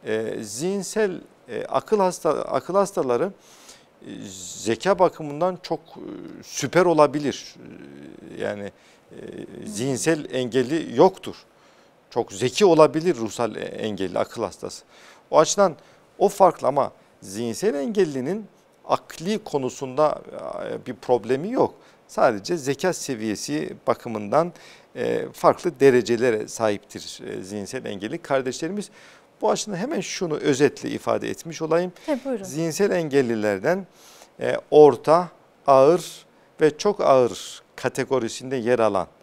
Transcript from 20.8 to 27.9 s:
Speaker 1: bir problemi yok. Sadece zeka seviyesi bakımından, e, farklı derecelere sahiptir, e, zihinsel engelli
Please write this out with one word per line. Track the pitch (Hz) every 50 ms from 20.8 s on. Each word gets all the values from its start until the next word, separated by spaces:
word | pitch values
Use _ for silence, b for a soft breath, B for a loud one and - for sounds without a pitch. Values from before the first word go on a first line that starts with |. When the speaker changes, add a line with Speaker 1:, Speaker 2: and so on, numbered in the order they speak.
| 107
Speaker 1:
bir | 120 123
problemi | - - - 127 120 98 110 127 131 156 208
yok. | 247 269 - 101 - - b b b b b _
Sadece | - - 180 139 113 101 95 - 175 165
zeka | 127 135 139 - - 185 165
seviyesi | - - - 135 110 107 110 101 92 - - 143 151 156 - - - _ -
bakımından, | 120 - - 120 113 107 104 101 110 147 170 175 170 B B B B B B B _
e, | 135 120 120 120 120 117 - -
farklı | - - 165 131 - - - 151 131
derecelere | 135 139 123 123 107 101 120 110 120 127 110 107 110 -
sahiptir, | - - 113 110 104 98 - _ - - - - - - 127 120
e, | 107 107 98
zihinsel | 92 101 104 98 92 - 131 110
engelli | 110